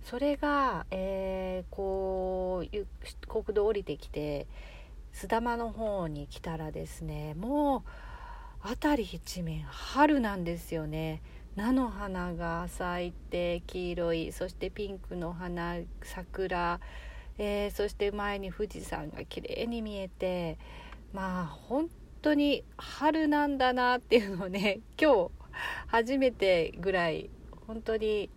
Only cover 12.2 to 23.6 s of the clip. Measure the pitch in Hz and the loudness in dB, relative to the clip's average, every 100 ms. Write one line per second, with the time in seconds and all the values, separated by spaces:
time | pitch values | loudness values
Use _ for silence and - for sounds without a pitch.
12.2 | 180 170 170 165 175 - 180 175 175 175 | -2 -2 -2 -2 -4 -4 -2 -2 -4 -6
13.2 | - 175 175 175 - 185 180 175 170 165 | -4 -2 0 0 -4 -6 -4 0 2 2
14.2 | 165 170 185 - 185 185 202 190 - 180 | -2 -4 -6 -4 -6 -4 -6 -6 -8 -6
15.2 | 170 175 180 175 170 175 170 - - - | -6 -6 -6 -4 -2 -4 -6 -10 -10 -10
16.2 | 175 - 185 180 175 175 - - - - | -8 -4 0 2 0 0 -6 -12 -12 -12
17.2 | - - 208 202 202 - 208 - 202 208 | -12 -4 -2 0 -2 0 -2 2 0 0
18.2 | 202 202 196 180 214 - 190 165 151 - | -2 -2 -4 -4 -6 -6 -6 -6 -6 -8
19.2 | - - - - 233 233 214 202 190 - | -8 -8 -6 -4 -2 -4 -4 -6 -8 -2
20.2 | 190 180 170 156 - - - - - 196 | -2 0 -2 -6 -10 -14 -14 -16 -12 -6
21.2 | 190 185 170 - - 254 330 - - - | -2 -2 -2 -6 -2 0 0 -4 -18 0
22.2 | 302 294 285 269 - - - - 294 311 | 4 6 6 4 0 -14 -12 2 4 6
23.2 | 302 294 294 277 | 4 4 4 4